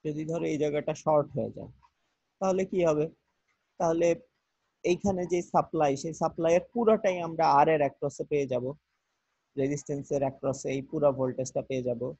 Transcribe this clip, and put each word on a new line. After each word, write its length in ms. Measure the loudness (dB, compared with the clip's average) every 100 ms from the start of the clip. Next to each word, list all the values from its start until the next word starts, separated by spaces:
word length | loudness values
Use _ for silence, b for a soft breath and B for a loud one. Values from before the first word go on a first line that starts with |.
যদি 200 | -6 -6
ধরো 200 | -6 -4
এই 140 | -4 -2
জায়গাটা 360 | -2 -2 -4
short 340 | -4 2 2 2 -4
হয়ে 140 | -6
যায়, 180 | -8 -16 -18 _ _ _ _ _ _
তাহলে 240 | 0 0
কি 200 | 0 2
হবে? 260 | 2 2 -2 _ _ _ _ _ _ _
তাহলে 420 | 0 2 2 0 _ _ _ _ _ _
এইখানে 440 | -2 0 0 -2 -2
যে 160 | -2
supply, 540 | 0 0 0 0 0 0
সেই 180 | -6
সাপ্লাইয়ের 460 | -4 -4 0 2 2 2
পুরাটাই 480 | 0 2 4 2 -2
আমরা 260 | -6 0 4
আর 220 | 6 6
এর 100 | 4
অ্যাক্রসে 460 | 2 -2 -8 -6
পেয়ে 220 | -2 -2 0
যাব, 260 | -2 -4 -10 _ _ _ _ _ _ _ -4
রেজিস্ট্যান্সের 640 | -2 -2 -4 -8 -2 0
অ্যাক্রসে 480 | 0 0 -4 -4 -4
এই 120 | -6
পুরা 280 | -4 2 2
ভোল্টেজটা 500 | 4 -2 -2 -4 -6
পেয়ে 200 | -4 -4
যাব। 320 | -2 -4 -6